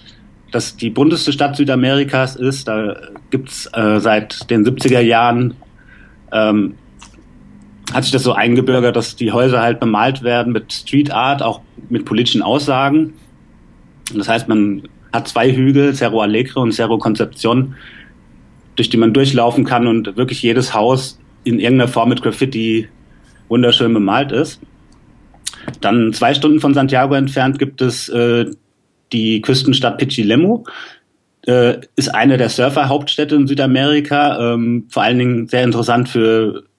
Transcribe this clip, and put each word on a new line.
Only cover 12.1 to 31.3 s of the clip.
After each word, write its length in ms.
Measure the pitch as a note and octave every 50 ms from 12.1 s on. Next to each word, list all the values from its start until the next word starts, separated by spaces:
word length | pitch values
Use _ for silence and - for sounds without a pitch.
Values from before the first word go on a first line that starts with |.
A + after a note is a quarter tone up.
| G#2+ A2+ A#2+ - - A2+
Aussagen. 720 | - G2 A#2+ D3 C#3 D3 C3+ B2+ C3+ C#3 C#3+ D#3 D#3+ - - - - - - _ - - - - - - - - - - _ - - -
Und 80 | A2 G#2
das 100 | G2 -
heißt, 180 | A2+ A2+ - -
man 400 | A2 G#2+ G2+ G2+ G2 - - - - - - -
hat 160 | - A2+ G#2+ -
zwei 240 | - A#2 A#2 C3+ B2
Hügel, 380 | C3 C3 C3+ C3+ C#3+ C#3+ C#3+
Cerro 300 | C3+ - B2 A2 G#2+ A2+
Alegre 380 | G#2+ G#2 G#2+ A2 B2+ C3+ - C3+
und 120 | B2+ A2+
Cerro 240 | G#2 - A#2 G#2+ A2+
Concepcion, 800 | G#2+ - A2+ G#2+ - G#2+ - - - - A2+ A#2 C3 C3 C3+ C3+ - - - - - - - - - - - - - - - - - - - -
durch 140 | - A2+ -
die 80 | -
man 160 | - - A#2
durchlaufen 540 | - C#3 C#3 C3+ C3+ B2+ A#2 A#2+ A#2+ C#3 C3
kann 200 | - D3 C3+ A#2+
und 300 | A#2+ A2+ A2+ G#2+ G#2 F#2+
wirklich 240 | A2+ B2+ B2+ B2 -
jedes 320 | - A#2 A#2 B2+ A#2+ -
Haus 460 | - G#2+ G#2+ B2 C3 C3 - - - - - - - - -
in 160 | B2 A#2+ G#2
irgendeiner 260 | F#2+ A#2+ C3 C3 B2
Form 220 | A#2+ - A#2 A#2 B2
mit 140 | B2 B2
Graffiti 680 | - A#2 G#2+ - C3+ C3 C3+ A2+ A2+ A2+ A2 A2+ G#2+ - - - - - - - _ - - - - -
wunderschön 460 | C3 B2 B2 A#2+ A#2 - A#2+ A#2 A2+
bemalt 380 | G#2+ G2+ F#2+ G#2 B2+ C#3 C#3
ist. 280 | G2 B2 D#3+ - - - - - - _ _ _ _ _ _ - _ - - - - - - - - - - - A#2+ -
Dann 320 | - G2+ A2 A#2+ A2+ A2
zwei 220 | G#2+ - A2+ B2 C#3+
Stunden 240 | C#3 D3+ D#3 D3+ D3+
von 160 | - C#3+ C#3
Santiago 400 | C#3 C3 C3 C3+ B2+ C3+ C3+ C#3+
entfernt 460 | C#3 C3+ C3+ C3+ C#3 B2+ C3 C3+ -
gibt 200 | C#3+ C#3 - -
es, 280 | C3 B2+ A#2+ - - -
äh, 380 | - A#2+ A#2+ A#2+ A#2 A#2 A2+ - - - _ _ _ _ _ _ _ _ _ _
die 300 | - A2+ A2 A2 A2 G#2+
Küstenstadt 540 | - - C3 C3 - D3 C3 - - - - -
Pichilemu, 640 | D3 C3+ - B2 G#2+ G2+ A2+ C#3 E3+ G3+ A#3 A3+ - - - - - - - _ _ _ _ _ _ _